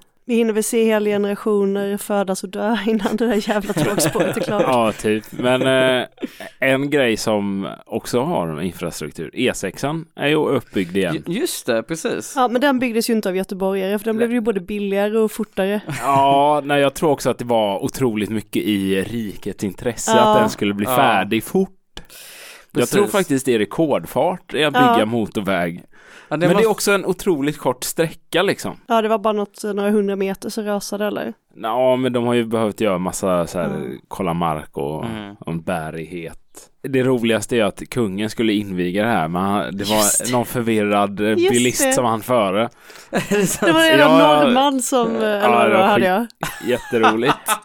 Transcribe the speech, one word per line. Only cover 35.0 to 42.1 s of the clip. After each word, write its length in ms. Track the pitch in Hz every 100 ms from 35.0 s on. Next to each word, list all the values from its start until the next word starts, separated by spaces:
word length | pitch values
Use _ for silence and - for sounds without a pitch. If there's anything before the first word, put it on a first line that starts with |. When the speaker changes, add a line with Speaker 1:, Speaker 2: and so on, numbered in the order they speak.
| 117
Speaker 3:
Mm. 320 | 110 104 101
Speaker 2:
om 220 | - 82
bärighet. 760 | 80 90 78 80 80 87 80 - - - - _
Det 200 | 135 135
roligaste 540 | 127 131 113 107 104 120
är 80 | 101
att 180 | - 85
kungen 400 | - 110 95 107
skulle 220 | - 113
inviga 500 | 104 101 90 87 92
det 60 | 110
här, 200 | 110 80
men 140 | 87
han, 340 | 98 101 67 98
det 80 | 101
var 120 | 107
Speaker 1:
Just 300 | 104 - 110
det. 60 |
Speaker 2:
någon 140 | 123 117
förvirrad, 760 | 127 113 110 104 101 101 101
eh, 80 | 104
Speaker 1:
Just 220 | 110 349
Speaker 2:
bilist 320 | 120 123 120
Speaker 1:
det. 100 | 269
Speaker 2:
som 120 | 262
han 180 | 123